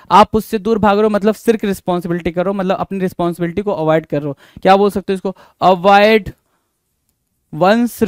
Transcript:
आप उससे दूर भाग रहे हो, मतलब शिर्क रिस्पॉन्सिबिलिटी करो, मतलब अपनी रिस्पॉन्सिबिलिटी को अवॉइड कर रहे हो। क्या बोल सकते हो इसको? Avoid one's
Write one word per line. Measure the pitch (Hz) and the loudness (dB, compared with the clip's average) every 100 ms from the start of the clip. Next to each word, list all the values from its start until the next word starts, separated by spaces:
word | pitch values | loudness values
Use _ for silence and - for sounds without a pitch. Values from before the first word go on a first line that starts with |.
| - | 2
आप | 180 214 220 | 4 4 0
उससे | - 220 | -4 -6
दूर | 190 220 | -2 0
भाग | 208 202 | 0 2
रहे | |
हो, | 214 | 0
मतलब | 208 208 208 | 0 0 0
शिर्क | - 220 208 | 0 -2 -2
रिस्पॉन्सिबिलिटी | 190 - 175 170 170 170 | -6 -4 -6 -4 -6 -6
करो, | 170 180 | -4 -4
मतलब | 202 190 190 | -4 -4 -4
अपनी | - 190 | -6 -6
रिस्पॉन्सिबिलिटी | 185 - 175 175 170 170 | -6 -4 -4 -4 -6 -6
को | 202 | -6
अवॉइड | 160 156 160 156 | -4 0 0 -2
कर | 143 | -6
रहे | 147 | -6
हो। | 135 _ - | -10 _ -4
क्या | 185 196 | 2 2
बोल | 202 | 2
सकते | 196 180 | -2 -6
हो | 190 | -6
इसको? | 196 - _ - | -8 -12 _ -2
Avoid | 175 185 190 202 208 220 185 - _ _ _ _ _ _ _ _ _ _ _ | 2 2 4 4 4 2 -2 -16 _ _ _ _ _ _ _ _ _ _ _
one's | 151 180 226 240 - | 0 2 2 0 -2